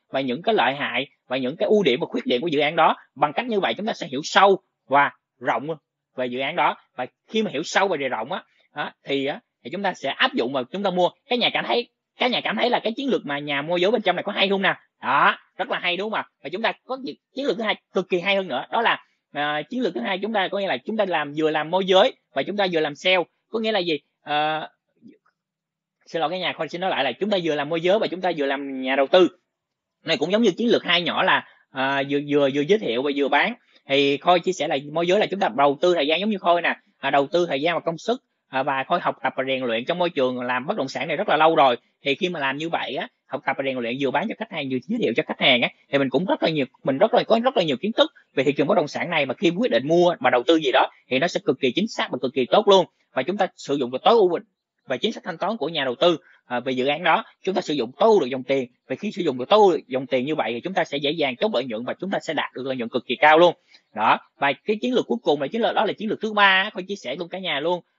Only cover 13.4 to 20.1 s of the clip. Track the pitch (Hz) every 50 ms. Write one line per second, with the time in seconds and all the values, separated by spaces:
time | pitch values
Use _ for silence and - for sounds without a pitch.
13.4 | 147 147 143 139 147 160 180 175 175 202 247 240 208 185 175 165 147 202 202 -
14.4 | 196 196 196 190 190 175 151 - _ _ _ _ - - 143 147 165 196 220 -
15.4 | _ _ _ - 185 - 196 - 180 180 175 185 196 220 208 180 - - _ _
16.4 | - 180 170 202 226 196 - - _ - 254 269 247 151 - - _ _ _ 254
17.4 | 277 269 180 214 220 208 185 - _ _ _ 196 185 - 196 175 170 196 196 196
18.4 | 190 170 - 139 - - - 226 233 196 - - - _ _ _ _ _ - 143
19.4 | 147 147 151 151 151 - 240 254 247 180 175 233 233 208